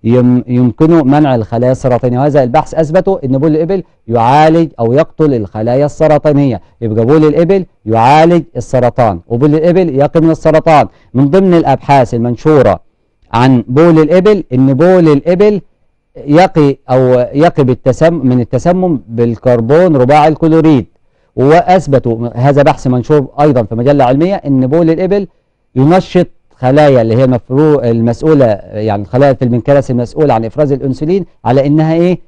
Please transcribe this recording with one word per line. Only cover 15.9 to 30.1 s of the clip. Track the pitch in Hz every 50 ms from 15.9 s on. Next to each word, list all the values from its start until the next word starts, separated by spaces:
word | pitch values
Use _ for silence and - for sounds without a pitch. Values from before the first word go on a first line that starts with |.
| _ _ _ _ _
يقي | 143 120 143 143 165 185 190 - 165 147 139 135 - _ -
أو | 127 131 131 127 127 123 123 107 123
يقي | 139 156 170 - - 139
بالتسم-، | 123 127 - - 135 120 - 156 165 170
من | 165 131 127 123 123
التسمم | 117 - - 123 - 170 180 185 185 180 160 120 104
بالكربون | 107 117 113 120 117 117 - - 127 123 117 113 113 143 165 180 185 156
رباعي | 135 123 123 147 151 147
الكلوريد، | 165 160 - - 160 156 160 151 160 151 127 - _ _ _ _ _ _ _ _ _ _
وأثبتوا، | - 127 139 160 175 170 - 185 190 - 143 139 123 - 123 113 113 117 120 120
هذا | 120 117 143 139 139
بحث | 143 156 143 - -
منشور | 131 127 127 120 - 151 151 131 127 - 139
أيضا | 147 156 139 127 113
في | - 113
مجلة | 113 120 135 143 143 127
علمية، | 123 131 139 165 185 196
إن | - - 143 135 131 127
بول | 127 143 165 175 160
الإبل | 165 160 185 180 196 208 196 165 _ _ _ _ _ _ _ _ _
ينشط | 127 135 147 175 190 - - - 180 175 - - _ _ _ _
خلايا | _ 127 127 139 147 151 147 135 123
اللي | 113 113 110
هي | 120 135
المفرو-، | 127 127 117 - - 127 139 156 156 151 135 120
المسؤولة، | 120 117 117 113 117 117 - 143 156 156 143 131 113 104 95 92 98
يعني، | 101 104 107 110 104 101
الخلايا | 101 - - 127 143 143 131
في | -
البنكرياس | 135 120 120 120 110 - 139 143 131 -
المسؤولة | 127 120 120 113